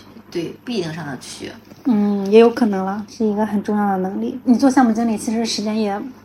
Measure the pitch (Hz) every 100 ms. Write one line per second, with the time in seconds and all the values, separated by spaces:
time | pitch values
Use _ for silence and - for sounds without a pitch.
0 | - - - 175 165 - - 233 165 160
1 | 147 127 - - - - - - - 208
2 | 208 202 196 214 233 233 226 190 190 202
3 | 202 - 220 202 214 208 196 208 208 190
4 | 185 208 233 247 - 226 277 262 247 220
5 | 233 208 - 226 226 - 208 214 208 202
6 | 254 -